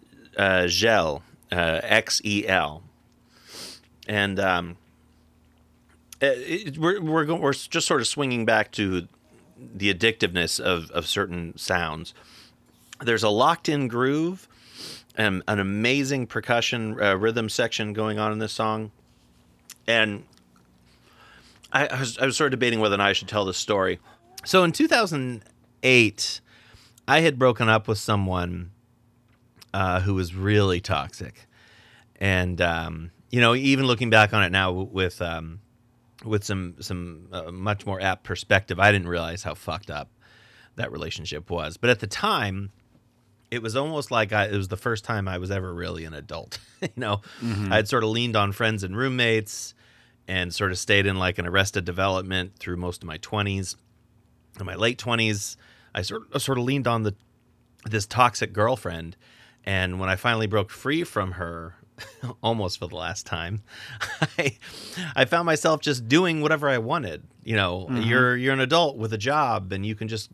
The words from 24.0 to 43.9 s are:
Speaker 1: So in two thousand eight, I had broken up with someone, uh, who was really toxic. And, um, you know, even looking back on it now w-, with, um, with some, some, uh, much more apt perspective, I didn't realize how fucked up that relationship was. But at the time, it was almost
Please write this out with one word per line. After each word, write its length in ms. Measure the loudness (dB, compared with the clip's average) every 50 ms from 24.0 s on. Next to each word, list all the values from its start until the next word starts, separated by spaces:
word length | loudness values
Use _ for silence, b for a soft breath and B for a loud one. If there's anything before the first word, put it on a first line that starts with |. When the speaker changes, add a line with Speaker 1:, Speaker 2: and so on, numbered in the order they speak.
| B B B B _ _ -20 -14 -2
Speaker 1:
So 180 | 2 4 4 4
in 80 | 4
two 160 | 4 2 2
thousand 560 | 4 4 2 2 2 -2 -4 -4 -4 -6 -10 -12 -18 _ _ _ _ _ _ 4
eight, 560 | 6 8 8 6 6 2 -2 -6 -6 -6 -8 b b b b b b b b b b b b _
I 140 | 2 4 4
had 180 | 4 4 4 4
broken 280 | 4 4 4 4 4 4
up 180 | 4 4 2
with 100 | 0 -2
someone, 720 | -2 0 0 0 2 2 0 0 -2 -2 -4 -4 -8 -10 -12 -16 _ _ _ _ _ _ _ _ _ _ _ _ _ _ _ _ -20 -14 -6 -4
uh, 280 | -2 0 0 0 0
who 120 | 0 0 0
was 220 | 0 -2 -4 -4
really 440 | -2 0 4 4 4 4 4 2 0
toxic. 680 | -2 -2 -2 -2 -4 -6 -10 -14 -14 -14 -16 -20 -20 b b b b b b b b b b b b b _ -2
And, 420 | 0 2 2 2 2 0 0 0
um, 500 | 2 2 0 -2 -4 -6 -8 -10 -12 -14 -16 _ _ _
you 100 | 2 4
know, 140 | 6 6 6
even 300 | 4 4 4 4 4 4
looking 240 | 2 2 2 2 6
back 240 | 6 6 6 6 6
on 100 | 4 4
it 80 | 4
now 160 | 4 2 2
w-, 200 | 2 0 -2 -4 -4
with, 300 | -2 0 0 0 -2 -4
um, 380 | -4 -4 -4 -6 -8 -10 -14 -16 -18 _ _ _ _ _ _ _ _ _ _ -14 -6
with 200 | -4 -4 -2 -2
some, 320 | -2 -4 -4 -4 -6 -10 -12
some, 480 | -10 -10 -8 -8 -8 -10 -14 -16 -16 -14
uh, 200 | -12 -12 -10 -10
much 340 | -10 -6 -4 -2 -2 -2 -4
more 140 | -6 -4 -2
apt 240 | 0 -2 -2 -2 -4
perspective, 560 | -8 -8 -6 0 2 2 2 2 0 2 4
I 120 | 6 6
didn't 160 | 6 6 2 -2
realize 340 | -2 -2 -2 -4 -6 -8 -8
how 100 | -10 -10
fucked 360 | -8 -8 -8 -8 -8 -8 -10
up 180 | -10 -10 -10 -12 _ b b b b b b b b b b b _
that 160 | -8 -8 -6
relationship 580 | -6 -8 -8 -8 -10 -10 -10 -10 -10 -10 -8 -6
was. 260 | -4 -4 -4 -6 -6
But 120 | 0 2 2
at 100 | 2 2
the 80 | 0
time, 640 | -6 -6 -4 -2 0 0 0 0 -2 -4 -6 -8 -10 -14 _ _ _ _ _ _ _ _ _ _ _ _ _ _ -10
it 100 | -8 -6
was 140 | -6 -4 -4
almost 360 | -2 -2 -2